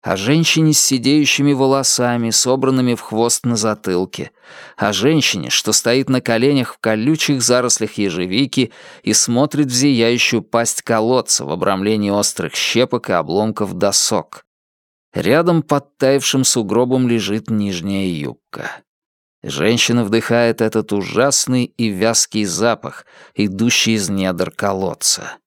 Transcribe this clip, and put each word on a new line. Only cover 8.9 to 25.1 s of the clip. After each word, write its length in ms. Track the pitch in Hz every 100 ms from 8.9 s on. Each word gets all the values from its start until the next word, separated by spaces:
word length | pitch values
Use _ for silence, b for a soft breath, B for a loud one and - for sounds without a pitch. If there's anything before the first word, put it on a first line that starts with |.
| B
и 120 | -
смотрит 520 | 107 - 120 143 151 143
в 80 |
зияющую 680 | 123 143 127 113 120 - 117
пасть 400 | - 117 117 -
колодца 600 | - 113 110 127 - -
в 60 | 71
обрамлении 600 | 82 92 95 101 110 104
острых 420 | 101 101 - 85
щепок 560 | - - 113 123 120 -
и 40 |
обломков 600 | 90 78 92 110 104 101
досок. 720 | 90 98 95 - 104 - - _ _ _ _ _ _ _
Рядом 520 | 92 87 147 170 170
под 340 | - 143 - _
таявшим 460 | 135 139 - 131
сугробом 640 | 127 127 101 107 123 131 127
лежит 420 | 117 95 107 -
нижняя 560 | 110 101 90 92 98 95
юбка. 760 | 82 69 57 _ - - - _ _ _ _ _ _
Женщина 640 | - - 92 165 - 120
вдыхает 580 | 104 113 - 117 117 113
этот 320 | 110 110 104
ужасный 720 | 101 92 90 135 - - 127 120
и 220 | - 113
вязкий 580 | 95 110 113 - 107 104
запах, 640 | 82 117 110 - - - B B
идущий 600 | - 104 95 117 - 113
из 160 | 110 98
недр 420 | 98 95 87 90
колодца. 840 | - 101 95 95 78 -